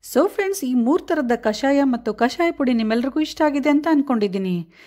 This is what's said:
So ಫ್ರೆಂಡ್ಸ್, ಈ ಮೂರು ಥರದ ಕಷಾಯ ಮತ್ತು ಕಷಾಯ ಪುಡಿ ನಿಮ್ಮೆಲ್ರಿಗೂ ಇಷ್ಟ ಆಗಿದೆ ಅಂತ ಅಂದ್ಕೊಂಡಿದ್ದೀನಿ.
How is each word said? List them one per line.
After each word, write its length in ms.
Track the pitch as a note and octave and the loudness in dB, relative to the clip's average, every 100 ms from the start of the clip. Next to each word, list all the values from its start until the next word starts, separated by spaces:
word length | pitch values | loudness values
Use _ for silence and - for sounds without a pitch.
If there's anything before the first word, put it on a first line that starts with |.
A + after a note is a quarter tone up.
| - | -2
So 160 | A#3+ F#4+ | 0 0
ಫ್ರೆಂಡ್ಸ್, 360 | - G4 G4 | 0 -4 -4
ಈ 100 | B3+ | -2
ಮೂರು 320 | B3+ A#3 F4+ - | 0 2 0 0
ಥರದ 260 | E4 B3 A#3 | -2 0 0
ಕಷಾಯ 460 | A3 G#3+ C#4 C#4 | 0 0 0 2
ಮತ್ತು 320 | C#4 A#3+ A3+ | 2 0 -4
ಕಷಾಯ 360 | G#3+ A#3+ - E4+ | -2 -2 0 -2
ಪುಡಿ 220 | E4+ C4 | 0 0
ನಿಮ್ಮೆಲ್ರಿಗೂ 480 | A#3 A3 A3+ C4 D#4 | 0 0 0 0 -2
ಇಷ್ಟ 220 | D4+ - | -4 0
ಆಗಿದೆ 280 | D4+ C#4+ C#4+ | 0 2 2
ಅಂತ 160 | D4 D#4 | 2 4
ಅಂದ್ಕೊಂಡಿದ್ದೀನಿ. 800 | D4+ C#4 A#3 G#3 G3 F#3+ F3 E3 - | 2 2 0 0 -2 -2 -4 -6 -18